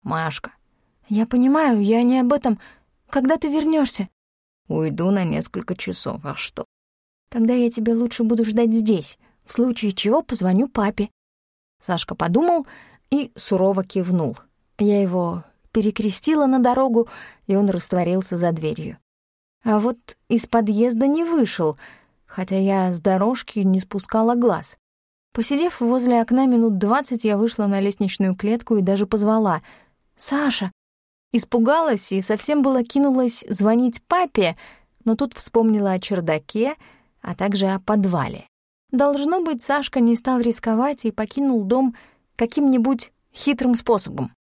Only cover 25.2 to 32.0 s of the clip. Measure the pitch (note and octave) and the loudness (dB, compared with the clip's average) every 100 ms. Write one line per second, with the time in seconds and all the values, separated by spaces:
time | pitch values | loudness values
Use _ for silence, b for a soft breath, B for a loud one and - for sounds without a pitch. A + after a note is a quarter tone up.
25.2 | _ - A3+ C#4+ E4+ - A#3 B3+ B3 A#3+ | _ -6 -2 0 -2 0 0 2 2 2
26.2 | A3+ B3+ C4 A#3+ A3+ F#3+ G3+ B3+ C#4 A#3 | 2 2 4 4 2 0 0 0 -2 -2
27.2 | A3 G3+ A3+ - G3+ G3 G3+ G3+ G3 - | 0 0 0 0 -2 0 -2 -2 -4 0
28.2 | F#3+ F#3 G3+ A#3 - A3 F#3 G3 G3+ A3 | -2 0 -2 -4 0 0 2 0 0 0
29.2 | G#3 A3 G#3 D#3+ b b b b _ _ | 2 2 2 -2 b b b b _ _
30.2 | - C#4 D4 A#3 F#3+ _ _ _ _ _ | -4 0 0 -2 -6 _ _ _ _ _
31.2 | _ A#3 - A#3+ A3+ D#4 D#4+ G#3+ | _ -4 0 2 4 2 2 -2